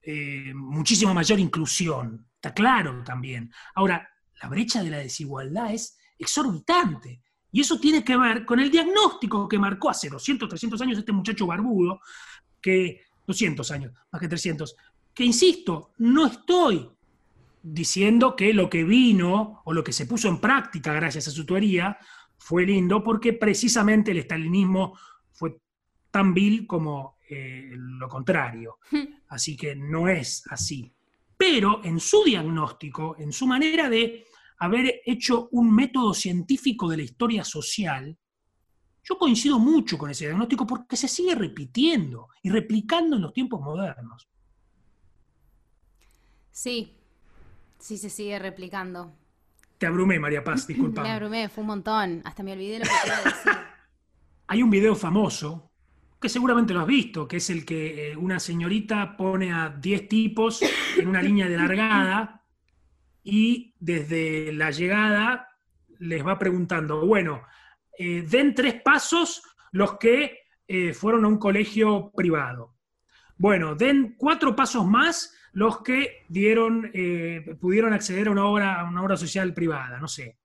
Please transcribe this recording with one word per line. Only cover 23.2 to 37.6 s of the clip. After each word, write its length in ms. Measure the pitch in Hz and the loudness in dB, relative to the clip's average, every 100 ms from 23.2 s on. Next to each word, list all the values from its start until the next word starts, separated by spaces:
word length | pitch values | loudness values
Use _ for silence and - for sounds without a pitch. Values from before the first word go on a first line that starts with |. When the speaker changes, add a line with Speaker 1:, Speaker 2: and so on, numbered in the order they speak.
| 233 | 0
Speaker 1:
precisamente 760 | 226 208 202 247 240 208 214 214 | 2 2 2 2 2 4 4 4
el 60 | 170 | -2
estalinismo 800 | 131 160 160 185 190 185 185 - - - _ | -4 -6 -2 0 2 2 -2 -6 -20 -20 _
fue 280 | _ 165 - _ _ _ _ _ | _ -10 -10 _ _ _ _ _
tan 240 | 196 196 | 2 2
vil 320 | 180 202 220 - | 4 4 2 0
como, 520 | 175 156 143 135 _ _ | -4 -4 -6 -10 _ _
eh, 420 | 143 131 131 135 127 | -14 -12 -14 -16 -16
lo 320 | 127 127 131 | -14 -12 -10
contrario. 680 | 131 131 170 127 117 117 - _ | -8 -2 -2 -2 -8 -14 -18 _
Speaker 2:
Hmm. 140 | 294 285 - _ | -4 -4 -14 _
Speaker 1:
Así 280 | 131 - 139 | -8 -8 -6
que 200 | 151 139 | -8 -8
no 320 | 143 160 175 | -6 -2 2
es 340 | 180 120 - - | 0 -2 -10 -12
así. 420 | 139 - 143 117 _ _ _ _ _ | -8 -6 -8 -12 _ _ _ _ _
Pero 480 | 381 277 202 208 | 2 4 2 0
en 160 | 175 165 | 0 -4
su 240 | - 415 | 4 6
diagnóstico, 880 | 392 202 156 160 147 - 151 127 160 160 | 6 2 -2 -2 -4 -8 -14 -10 -10 -8
en 140 | 147 | -10
su 140 | - 262 | -2 0
manera 420 | 254 311 330 285 | 2 2 0 2
de 360 | 226 233 - - _ _ _ | 2 0 -4 -20 _ _ _
haber 420 | 180 226 262 240 | -2 0 0 -2
hecho 440 | - 240 - 240 240 | -4 -4 0 0 0
un 200 | 240 233 | 2 6
método 400 | 214 269 269 226 | 6 4 2 0
científico 760 | 180 190 180 165 269 277 226 170 | 0 -2 -4 -2 0 0 -2 -4
de 80 | 160 | -4
la 60 | |
historia 400 | 139 - 233 220 | -8 -4 -2 -2
social, 720 | - 156 | -4 -8